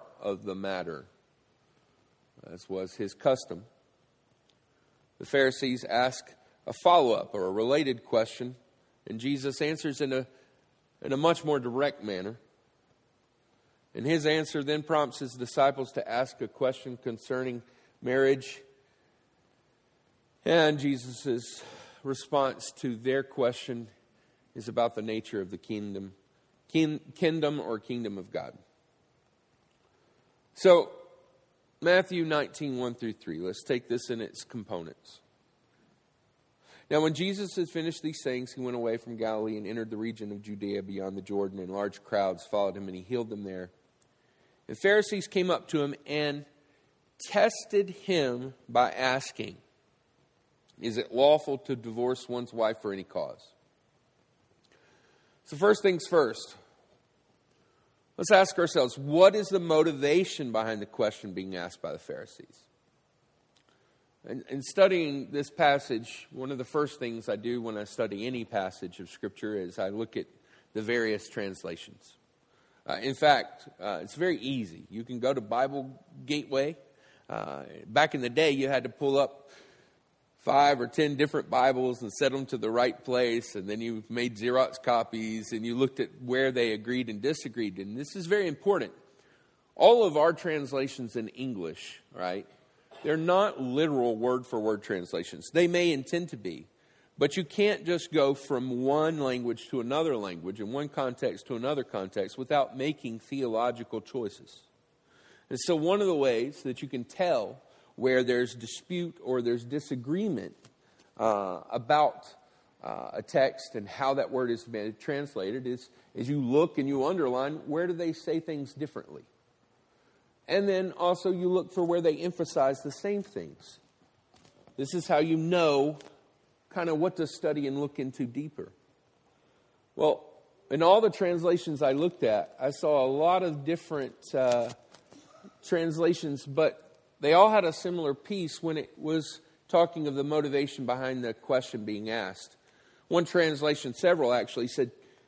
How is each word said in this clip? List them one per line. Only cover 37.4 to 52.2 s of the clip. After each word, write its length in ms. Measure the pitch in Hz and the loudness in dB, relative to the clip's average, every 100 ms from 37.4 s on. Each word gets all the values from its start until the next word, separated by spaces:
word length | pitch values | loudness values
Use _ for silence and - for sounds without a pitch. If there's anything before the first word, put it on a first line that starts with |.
| 190 190 | -4 -4
had 140 | 165 | -4
finished 320 | 165 160 156 | -4 -4 -4
these 200 | 156 156 | -8 -6
sayings, 300 | 135 127 127 | -4 -4 -6
he 80 | - | -8
went 140 | 123 123 | -6 -2
away 200 | 117 113 | -2 -4
from 200 | 120 113 | -6 -4
Galilee 400 | 110 110 110 107 | -2 -2 -4 -4
and 100 | 101 | -6
entered 240 | 113 113 | -6 -6
the 60 | 107 | -6
region 340 | 113 110 104 | -6 -6 -10
of 100 | 101 | -10
Judea 400 | 104 101 101 101 | -10 -8 -4 -4
beyond 360 | 98 98 95 98 | -6 -8 -6 -8
the 40 | |
Jordan, 380 | 95 101 98 95 | -4 -2 -2 -4
and 100 | 90 | -8
large 340 | 98 101 - | -4 -4 -6
crowds 440 | - 104 95 87 - | -4 0 0 -2 -4
followed 280 | 104 101 98 | 0 0 -2
him, 100 | 95 | -8
and 80 | 92 | -10
he 80 | |
healed 260 | 92 123 113 | -6 -4 -4
them 140 | 104 | -8
there. 260 | 98 92 90 _ _ _ _ _ _ _ _ _ - | -8 -10 -12 _ _ _ _ _ _ _ _ _ -14
And 100 | - | 0
Pharisees 500 | 196 214 208 202 - | 4 6 4 -2 -2
came 240 | 190 180 | 0 2
up 160 | 165 - | 0 0
to 160 | 156 | 0
him 100 | 143 - - | 0 -4 -4
and 380 | 147 147 143 147 _ _ _ _ _ _ - - | -2 0 -2 -10 _ _ _ _ _ _ -16 -2
tested 600 | 208 220 - - 208 190 | 4 4 2 0 0 0
him 680 | - - 175 135 123 131 - - | -4 0 2 2 -2 -8 -12 0
by 220 | 120 117 | 2 2
asking, 680 | 107 131 131 - - 107 - _ _ _ _ _ _ _ _ _ _ _ - | 2 0 0 -4 -8 -10 -12 _ _ _ _ _ _ _ _ _ _ _ -10
"Is 160 | 117 110 | -6 -4
it 160 | 82 | -2
lawful 460 | 117 143 151 151 139 | 4 6 6 2 -6
to 160 | - 127 | -6 -8
divorce 520 | 113 113 123 127 | -6 -2 -2 -2